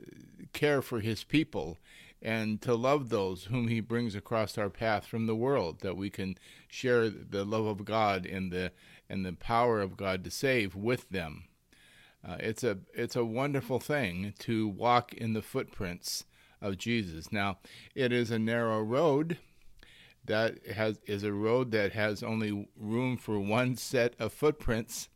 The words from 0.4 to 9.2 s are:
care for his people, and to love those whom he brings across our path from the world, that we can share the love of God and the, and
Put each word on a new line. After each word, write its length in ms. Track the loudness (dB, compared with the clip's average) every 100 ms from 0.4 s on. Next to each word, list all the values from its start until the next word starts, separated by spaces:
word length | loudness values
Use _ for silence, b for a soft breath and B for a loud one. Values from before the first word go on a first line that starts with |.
| -14
care 280 | 0 2 2
for 200 | 0 -2
his 240 | -2 -4
people, 520 | 0 2 2 -2 -6 -8 B B B -10
and 380 | -4 -2 0 -2
to 120 | 0
love 340 | 2 4 2 2
those 360 | 0 0 -4
whom 240 | -4 -2 0
he 120 | 0
brings 340 | 0 -2 -2
across 420 | -4 -2 0 0 0
our 140 | -2
path 360 | 0 2 2 0
from 200 | -2 0
the 80 |
world, 460 | 2 2 2 0 -4
that 160 | -6 -4
we 140 | -4
can 260 | -4 -6 -6 B B B
share 400 | -4 2 4 4
the 360 | 0 -4 -4
love 220 | 0 0 0
of 180 | -2
God 420 | 0 2 4 2 -2
and 260 | -4 -2
the, 200 | -2 -2 B B B -8
and 160 | -4